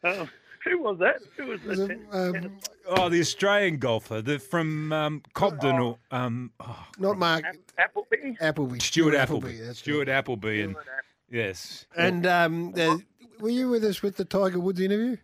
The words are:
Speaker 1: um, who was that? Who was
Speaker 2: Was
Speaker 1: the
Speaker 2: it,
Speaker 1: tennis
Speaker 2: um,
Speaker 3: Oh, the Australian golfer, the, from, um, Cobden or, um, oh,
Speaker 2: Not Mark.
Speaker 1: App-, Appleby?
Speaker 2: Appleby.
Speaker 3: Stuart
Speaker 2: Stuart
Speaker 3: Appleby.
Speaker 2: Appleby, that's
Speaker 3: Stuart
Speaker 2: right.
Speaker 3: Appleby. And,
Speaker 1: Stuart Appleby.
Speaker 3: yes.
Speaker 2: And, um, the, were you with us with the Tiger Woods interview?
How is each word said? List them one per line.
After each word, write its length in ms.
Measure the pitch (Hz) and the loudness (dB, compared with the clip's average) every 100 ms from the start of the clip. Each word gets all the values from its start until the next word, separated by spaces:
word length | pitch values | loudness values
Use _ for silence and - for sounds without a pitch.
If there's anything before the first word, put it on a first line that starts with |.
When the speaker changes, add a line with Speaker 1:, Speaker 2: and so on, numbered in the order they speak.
Speaker 1:
um, 260 | 175 190 156 - _ - | -2 -4 -8 -12 _ -8
who 140 | - 359 | -2 0
was 180 | 247 180 | 0 2
that? 160 | 196 - - - | 2 2 -6 -10
Who 100 | 262 | -8
was 120 | 208 | -8
Speaker 2:
Was 140 | 208 190 | -4 -2
Speaker 1:
the 60 | 196 | -2
Speaker 2:
it, 20 | |
Speaker 1:
tennis 180 | 226 208 | -4 -6
Speaker 2:
um, 460 | 196 180 185 180 196 - - - | -2 -2 -2 -6 -10 -14 -12 0
Speaker 3:
Oh, 220 | 185 180 | 2 4
the 100 | 170 | 4
Australian 580 | 156 - 196 208 196 151 | 2 0 2 4 2 0
golfer, 440 | 127 110 - 110 | 0 0 -2 -6
the, 160 | 113 147 | -2 -4
from, 540 | - 175 160 156 151 | -2 -2 0 -4 -2
um, 300 | 156 151 151 _ | -2 -2 -4 _
Cobden 440 | - 196 151 139 131 | 0 0 2 2 2
or, 180 | 123 117 _ | 0 -4 _
um, 400 | 127 123 120 123 _ | -4 -2 -4 -8 _
oh, 260 | 123 110 90 - | -14 -14 -16 -2
Speaker 2:
Not 200 | 190 202 | -2 2
Mark. 240 | 170 160 | 2 2
Speaker 1:
App-, 120 | 160 - _ - | 0 -10 _ -2
Appleby? 600 | 185 208 208 226 285 226 | 0 -2 -2 -2 -2 -2
Speaker 2:
Appleby. 380 | 160 156 131 123 | 0 0 -2 -2
Speaker 3:
Stuart 40 | |
Speaker 2:
Stuart 320 | - 160 156 143 | 0 4 4 4
Speaker 3:
Appleby. 300 | 131 123 101 | 2 0 -4
Speaker 2:
Appleby, 180 | 113 117 | -10 -12
that's 120 | 120 | -10
Speaker 3:
Stuart 280 | - 147 135 | -4 -2 0
Speaker 2:
right. 80 | 135 | 0
Speaker 3:
Appleby. 440 | 135 117 107 107 | 0 -4 -2 -2
And, 120 | 101 | -2
Speaker 1:
Stuart 120 | 95 - | -6 -10
Appleby. 500 | 131 - _ _ 120 | -12 -12 _ _ -4
Speaker 3:
yes. 500 | 104 92 - - - 165 | -4 -6 -14 -16 -12 0
Speaker 2:
And, 280 | 175 175 180 | 2 2 2
um, 460 | 175 170 165 175 | 4 4 0 -4
the, 300 | - 160 165 - _ - - | 2 2 2 -2 _ -20 -6
were 100 | 220 | -2
you 180 | 247 254 | 0 2
with 140 | 233 | 2
us 160 | 214 185 | 2 0
with 140 | 202 196 | -4 -4
the 80 | |
Tiger 360 | 185 196 196 180 | -2 2 2 2
Woods 200 | 180 185 | 0 0
interview? 360 | 190 208 240 233 | 0 2 0 -4